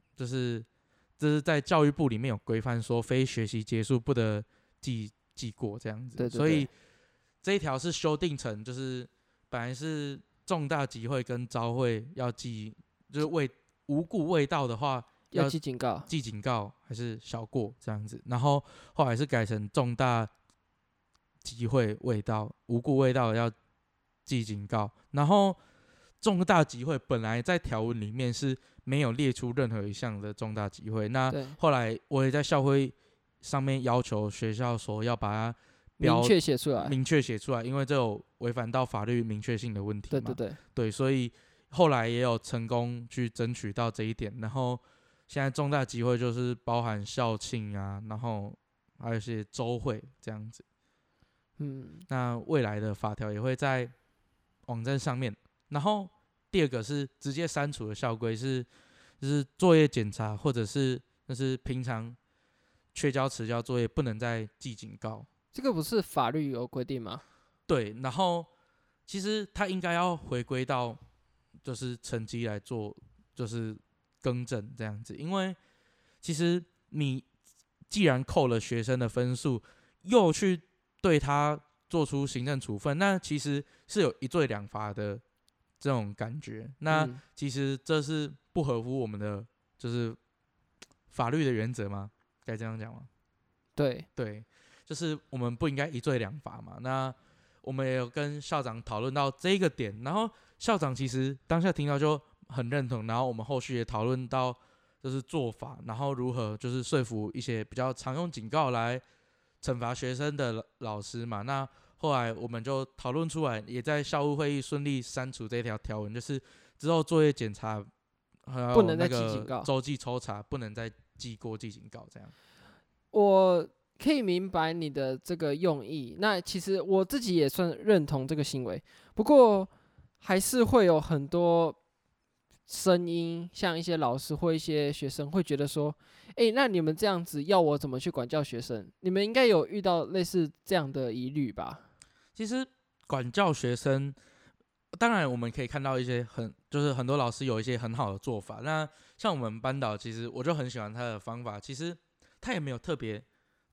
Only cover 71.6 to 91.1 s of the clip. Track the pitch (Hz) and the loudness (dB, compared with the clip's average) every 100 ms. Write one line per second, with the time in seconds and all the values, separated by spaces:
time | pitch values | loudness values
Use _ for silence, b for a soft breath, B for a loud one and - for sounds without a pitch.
71.6 | - 120 127 120 - 120 110 120 113 104 | -10 -6 -6 -6 -6 -6 -6 -6 -4 -6
72.6 | - 120 104 - - _ _ - 117 117 | -6 -6 -6 -10 -20 _ _ -8 -6 -4
73.6 | 110 110 _ _ _ _ 131 123 123 117 | -6 -8 _ _ _ _ -4 -2 -4 -6
74.6 | 104 123 110 104 113 - 156 190 190 180 | -8 -8 -8 -8 -12 -10 -4 -2 -2 -6
75.6 | _ _ _ _ _ _ - 151 170 175 | _ _ _ _ _ _ -6 0 2 2
76.6 | 170 _ _ 147 143 131 - _ _ _ | -2 _ _ -2 -2 -2 -8 _ _ _
77.6 | _ _ - 208 170 131 131 175 135 113 | _ _ -8 4 6 4 2 4 4 2
78.6 | - 117 110 127 117 123 123 127 147 117 | 0 -2 0 0 0 0 0 0 0 -2
79.6 | b b b b 185 240 180 156 196 175 | b b b b 4 6 8 6 2 2
80.6 | _ _ _ _ 190 151 139 143 147 151 | _ _ _ _ 4 6 4 2 2 0
81.6 | _ _ - 170 147 139 139 127 127 135 | _ _ -4 0 2 0 -2 -2 -2 -4
82.6 | - 101 151 147 196 190 - 147 147 143 | -4 -4 -2 2 2 2 0 -4 -2 -2
83.6 | - b b 208 156 - 131 165 135 104 | -4 b b 2 2 2 -2 0 0 0
84.6 | 101 104 107 101 104 104 _ _ _ _ | -6 -8 -6 -4 -4 -6 _ _ _ _
85.6 | _ _ 139 127 104 101 110 143 135 110 | _ _ -2 0 -2 -8 -8 -8 -10 -12
86.6 | 117 135 151 156 131 127 - - 139 127 | -12 -6 0 2 2 -4 -16 -8 -6 -2
87.6 | 139 135 - 156 143 156 147 139 _ - | -2 -2 0 0 0 -2 -4 -8 _ -2
88.6 | 139 120 120 135 113 104 104 101 110 _ | 0 -2 -2 -4 -4 -4 -6 -6 -10 _
89.6 | _ _ 120 120 117 117 _ _ _ _ | _ _ -4 -2 -2 -6 _ _ _ _
90.6 | _ _ - _ _ | _ _ -20 _ _